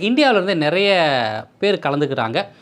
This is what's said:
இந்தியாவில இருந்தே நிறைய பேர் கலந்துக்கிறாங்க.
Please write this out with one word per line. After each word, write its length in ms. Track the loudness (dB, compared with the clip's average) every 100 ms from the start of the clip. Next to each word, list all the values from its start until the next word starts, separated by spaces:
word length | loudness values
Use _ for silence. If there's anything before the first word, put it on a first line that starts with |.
| 0
இந்தியாவில 240 | 2 2
இருந்தே 200 | 2 0
நிறைய 360 | 0 0 2 2 2 2 0 -2 -4 -10 _
பேர் 200 | -2 0
கலந்துக்கிறாங்க. 680 | -2 -2 -2 -2 -4 -4 -6 -10